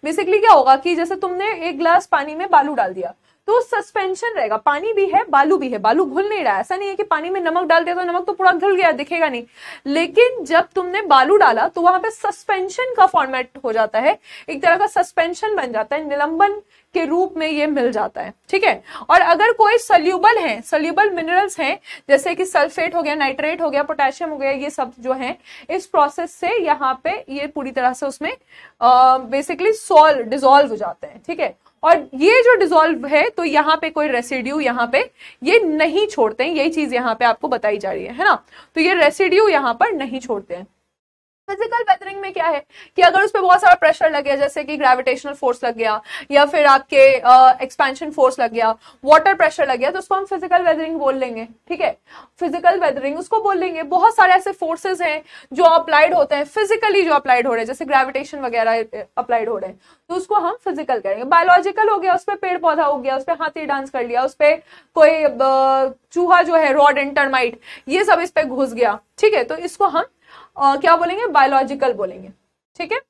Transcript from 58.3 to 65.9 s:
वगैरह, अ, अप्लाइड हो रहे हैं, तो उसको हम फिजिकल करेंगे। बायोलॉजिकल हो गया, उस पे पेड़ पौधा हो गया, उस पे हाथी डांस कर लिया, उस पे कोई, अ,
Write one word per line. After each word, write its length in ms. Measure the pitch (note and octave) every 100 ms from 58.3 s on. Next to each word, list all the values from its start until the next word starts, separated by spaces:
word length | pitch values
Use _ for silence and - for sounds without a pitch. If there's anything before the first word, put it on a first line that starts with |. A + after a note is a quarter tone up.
| D4
वगैरह, 420 | C4 A#3 A3+ A3+
अ, 220 | A3 G#3 G3 -
अप्लाइड 300 | B3+ A#3 A3
हो 100 | G#3+
रहे 120 | G3
हैं, 100 | F#3+ _ _ _
तो 60 |
उसको 200 | F4+ F#4
हम 220 | G#4 E4+ A#4
फिजिकल 360 | - D4 D4 B3
करेंगे। 240 | G3 G3+
बायोलॉजिकल 640 | B3+ E4 F4+ F4+ F4+ G4 G#4+
हो 100 | G4+
गया, 160 | F#4
उस 100 | F4+
पे 100 | -
पेड़ 220 | G4+ F#4+ F4+
पौधा 260 | E4 D4+
हो 140 | D4 C#4+
गया, 180 | B3+ C4
उस 80 |
पे 80 | C4+
हाथी 340 | E4 D#4+ D#4 D4+
डांस 240 | C#4 C4+
कर 160 | C4+ A#3+
लिया, 160 | A#3
उस 100 | C4
पे 200 | - D4+ D#4 _ - _
कोई, 160 | - D#4
अ, 800 | D#4+ D4+ A#3+ C4 C4+ C4+ C4+ C4+